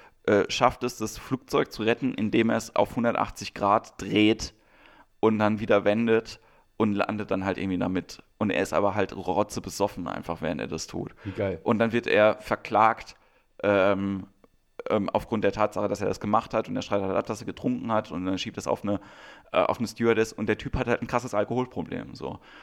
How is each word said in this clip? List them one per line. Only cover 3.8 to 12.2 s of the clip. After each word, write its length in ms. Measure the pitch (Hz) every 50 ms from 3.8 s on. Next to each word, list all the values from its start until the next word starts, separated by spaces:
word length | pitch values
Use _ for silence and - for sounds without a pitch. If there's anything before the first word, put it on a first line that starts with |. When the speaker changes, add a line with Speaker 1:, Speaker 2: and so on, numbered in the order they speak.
| - - - -
Speaker 1:
dreht 540 | - 98 - 107 107 107 113 - - - - _ _ _ _ _ - - - - - _ _ _
und 220 | - 110 110 107
dann 180 | 107 104 107 101
wieder 260 | 113 107 110 101 95
wendet 540 | 101 104 113 117 113 113 113 113 - - - _ _ _ _ _ _ _
und 160 | - 117 107 101
landet 400 | 98 - - 107 107 104 - 101
dann 120 | 98 95
halt 140 | 98 92 -
irgendwie 200 | 92 95 92 87
damit. 440 | 98 92 92 90 85 - - - - _ _ -
Und 100 | 110 101
er 120 | - - 98
ist 100 | - -
aber 220 | 78 101 101 92
halt 220 | 104 98 92 -
rotzebesoffen 880 | - 90 90 92 95 107 - - - - 95 - - 98 104 - 98 87
einfach, 360 | 80 50 - - - 82 - -
während 180 | 80 80 71
er 80 | 53 -
das 180 | 80 80 -
tut. 260 | - 87 90 90 - - - -
Speaker 2:
Wie 80 | 104 92
geil. 260 | 107 101 98 90 - -
Speaker 1:
Und 160 | - 117 104
dann 100 | 117 113
wird 160 | 104 117 113
er 300 | - - 104